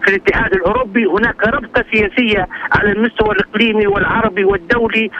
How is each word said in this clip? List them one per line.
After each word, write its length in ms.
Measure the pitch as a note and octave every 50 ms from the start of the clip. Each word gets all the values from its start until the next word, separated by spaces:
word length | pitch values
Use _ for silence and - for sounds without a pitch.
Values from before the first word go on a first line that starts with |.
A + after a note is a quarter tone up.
في 60 | - G3
الاتحاد 440 | G3 F#3+ - - - G#3+ A#3 - F#3+
الأوروبي، 520 | F#3 - F#3+ G#3+ B3+ B3+ G3 F#3+ A#3 G#3+
هناك 420 | F3 F3 G#3 A#3 A#3+ - - G3+
ربطة 360 | A3+ C#4 C#4+ A3 - - B3 A3 - A3+
سياسية 540 | A3 G#3 F#3 - B3+ A#3+ G#3+ G#3 F#3+ F#3 - - - - -
على 200 | - - G3+ G#3
المستوى 400 | G3 G#3+ A#3 A3+ - - G#3+ G#3+
الإقليمي 560 | G#3 G3 G3 - - G#3+ A#3 A3+ G#3+ G#3+ G#3
والعربي 560 | G3+ G3+ G3 F#3 F3 F#3 A3+ A3 G#3+ F3+ G#3 F#3+
والدولي 680 | G3 G3 F3+ E3+ E3 A#3+ A#3+ A3+ G#3+ G#3+ A3 A3 G3 -